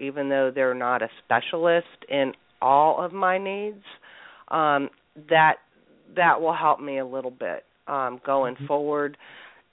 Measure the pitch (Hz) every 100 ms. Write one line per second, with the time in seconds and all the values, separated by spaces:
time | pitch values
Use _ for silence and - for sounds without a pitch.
0 | 139 143 139 135 131 135 131 127 123 123
1 | 113 - - 120 - 165 170 170 - -
2 | - 143 131 - _ - 127 139 156 -
3 | 175 190 185 185 196 196 208 202 - -
4 | - - - - - 160 151 143 139 _
5 | _ - - 160 156 - _ _ _ _
6 | _ 180 170 131 160 160 156 143 143 135
7 | 131 131 127 127 104 82 - _ - 143
8 | 127 123 - 139 127 131 139 147 147 147
9 | 143 147 - - - - _